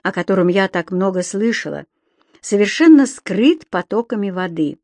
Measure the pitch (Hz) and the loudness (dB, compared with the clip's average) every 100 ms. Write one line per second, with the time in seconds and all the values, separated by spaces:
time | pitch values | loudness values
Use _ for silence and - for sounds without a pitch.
0 | 262 180 175 190 175 190 190 180 165 185 | -6 -6 -2 0 2 0 -2 -4 -6 -4
1 | 190 185 180 196 226 220 - 147 - _ | -2 -4 -6 -4 -4 -4 -8 -12 -14 _
2 | _ _ _ _ - 202 202 - 320 302 | _ _ _ _ -4 -2 0 4 8 8
3 | 262 - - 185 262 330 - 175 - 208 | 6 -4 -6 2 2 2 -4 -8 -4 -6
4 | 233 220 202 180 185 165 147 - | -4 -6 -4 -6 -8 -4 -6 -6